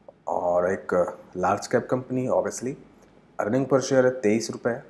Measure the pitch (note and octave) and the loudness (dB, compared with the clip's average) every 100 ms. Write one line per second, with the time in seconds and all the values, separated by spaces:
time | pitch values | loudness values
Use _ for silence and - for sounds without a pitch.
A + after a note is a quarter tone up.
0 | - - - F2+ F2+ F2 F2+ G2 - F2+ | -20 -14 -6 -2 0 2 2 -2 0 0
1 | F2 - - F2+ F2+ G2+ - A#2+ - B2+ | 0 -4 -12 -2 0 0 0 -2 0 -4
2 | B2+ B2+ B2+ F2+ G2 - A#2+ D3+ - - | -2 -4 0 0 0 -4 -8 -8 -16 -20
3 | - - _ - G#2+ C3 C3+ C3+ B2+ C3 | -20 -20 _ -6 0 0 2 2 4 4
4 | B2+ B2+ G#2 A2+ A2+ A2+ A#2+ B2+ | 4 2 2 2 0 -4 -4 -6